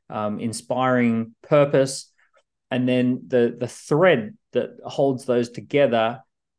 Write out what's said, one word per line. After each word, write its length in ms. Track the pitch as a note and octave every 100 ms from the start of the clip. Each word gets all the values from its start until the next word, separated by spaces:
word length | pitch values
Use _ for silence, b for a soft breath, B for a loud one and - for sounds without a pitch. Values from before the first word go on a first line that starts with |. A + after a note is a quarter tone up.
| _
um, 300 | G#2+ G#2 G#2
inspiring 960 | A2+ A2 - B2 B2+ B2 A#2+ A2+ A2+ _
purpose. 680 | - D3 C#3+ C#3 C#3 - - _ _ _ _ _ _
And 160 | B2 B2
then 360 | B2+ B2 B2+ -
the, 280 | B2 A#2 -
the 80 | A#2+
thread 720 | - - D3+ F#3 B2+ G#2+ - _
that 160 | A#2+ A#2 -
holds 420 | B2 - C#3 B2 -
those 240 | B2 A#2+
together 720 | - G#2 C#3+ C3 A#2 A2+ B2+ _ _ _